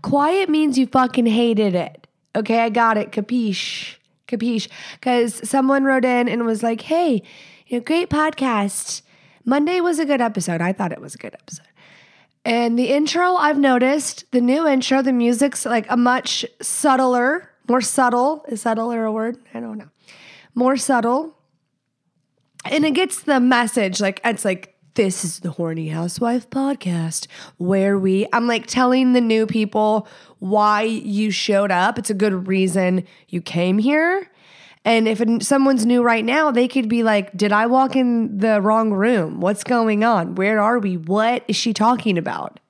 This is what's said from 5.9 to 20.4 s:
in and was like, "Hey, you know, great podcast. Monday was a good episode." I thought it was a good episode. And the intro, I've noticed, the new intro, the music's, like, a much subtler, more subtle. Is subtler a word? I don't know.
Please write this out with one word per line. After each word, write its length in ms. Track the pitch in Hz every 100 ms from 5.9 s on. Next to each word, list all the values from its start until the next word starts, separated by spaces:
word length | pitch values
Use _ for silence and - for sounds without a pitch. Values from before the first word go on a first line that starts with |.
| 262 254
in 240 | 247 240
and 160 | 240 233
was 160 | 220
like, 200 | 233 226
"Hey, 420 | - 320 349 220 - - - - _
you 140 | 240
know, 40 |
great 280 | 240 330 349
podcast. 920 | 302 311 311 269 220 202 - - - _ _ _ _ 233
Monday 360 | 277 302 359
was 160 | 349 311
a 80 | 294
good 160 | 277
episode." 400 | 233 214 170 165
I 120 | 175
thought 180 | 190 180
it 100 | -
was 140 | 127 -
a 20 |
good 160 | 110
episode. 380 | - - - _ _ - - _ _ _ _ 240
And 320 | 233 240 233
the 140 | 254
intro, 440 | 285 302 330 359 359
I've 220 | 302 285
noticed, 680 | 277 247 254 294 - - -
the 100 | 247
new 260 | 240 285 330
intro, 340 | 262 - 269
the 120 | 262
music's, 520 | 247 240 233 285 - 233
like, 200 | 233 -
a 60 | 240
much 500 | 240 254 254 - - _
subtler, 880 | - - 302 262 262 247 247 330 - _ -
more 100 | 247
subtle. 640 | - - 247 240 262 311 -
Is 120 | 226
subtler 440 | 233 220 233 233 220
a 60 |
word? 260 | 214 226 233 _
I 80 | 233
don't 160 | 233 214
know. 120 | - _ - - - -